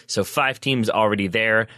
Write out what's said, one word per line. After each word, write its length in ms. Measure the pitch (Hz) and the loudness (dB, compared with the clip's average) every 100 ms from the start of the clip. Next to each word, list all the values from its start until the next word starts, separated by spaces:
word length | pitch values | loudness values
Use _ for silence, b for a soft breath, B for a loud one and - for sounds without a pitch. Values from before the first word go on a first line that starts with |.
| B | B
So 160 | - | -4
five 360 | 95 - 135 127 | -4 0 -2 -2
teams 300 | 139 131 110 | -2 0 0
already 380 | 104 107 104 98 | 2 2 2 0
there, 400 | 110 113 110 110 | 0 2 2 0